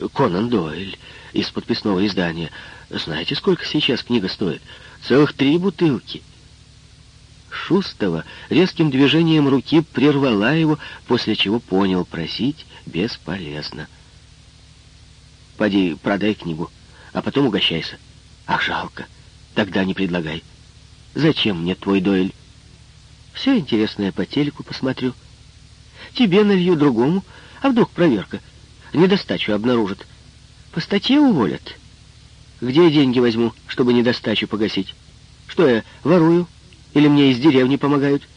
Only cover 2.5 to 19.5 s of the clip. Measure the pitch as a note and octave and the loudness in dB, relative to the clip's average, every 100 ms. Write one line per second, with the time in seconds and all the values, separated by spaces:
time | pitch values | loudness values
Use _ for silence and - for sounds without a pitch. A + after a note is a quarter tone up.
2.5 | - - - - - - D2+ - D3 G3+ | -12 -20 -20 -14 -12 -8 -8 -6 -4 -2
3.5 | F3 - D3+ C#3+ A2+ - A#2+ F#2 - F#2 | -2 -2 -2 -2 -2 -2 -2 -2 -4 -6
4.5 | D2+ - - - - - B2+ C#3+ - C3+ | -6 -12 -20 -20 -12 0 2 2 2 0
5.5 | F3 F#3+ - E3+ A2+ - - - - - | 2 0 0 0 -2 -6 -18 -18 -20 -20
6.5 | - - - - - - - - - - | -20 -20 -20 -20 -20 -20 -20 -20 -20 -16
7.5 | - - F#3 - - G2 D#2+ - - - | -12 -2 -2 -2 -4 -4 -4 -8 -14 -2
8.5 | B2 F#3 - D#3 C3 C#3 D#3 E3 D#3 C#3 | 0 0 0 0 2 2 2 2 2 2
9.5 | C3 - D#3+ D3+ C3 C#3+ C#3 C3+ G2+ A2 | 0 2 0 0 0 2 2 2 2 2
10.5 | D#3+ D#3 D3+ - - - B2 - G#2 G2 | 2 0 -2 -6 -12 -2 -2 0 -2 -2
11.5 | A#2 - F#2 G2 F#2 E2+ D#2+ D#2 - B2 | -2 -2 0 0 0 -4 -8 -8 -6 -6
12.5 | D3+ - - - E2 A2 - - F#2+ D2+ | -6 -14 -20 -10 -6 -6 -6 -10 -10 -10
13.5 | D2 C#2+ - C#2+ - - - - - - | -12 -12 -14 -16 -20 -20 -20 -20 -20 -20
14.5 | - - - - - - - - - - | -20 -20 -20 -20 -20 -20 -20 -20 -20 -16
15.5 | - G#2 G2 F#2 D2 A#2 G2+ G#2 G#2 E2+ | -4 0 2 0 -2 -4 -2 -2 -4 -6
16.5 | D#2+ E2+ - - - - - - C3+ C#3 | -8 -10 -14 -20 -20 -12 -8 -4 0 0
17.5 | F#2+ - D#2+ - - - - - - - | 0 -2 -4 -6 -14 -20 -20 -20 -16 -6
18.5 | E2+ E2+ E2+ E2+ - - - - - - | -4 -4 -6 -10 -14 -18 -20 -20 -20 -10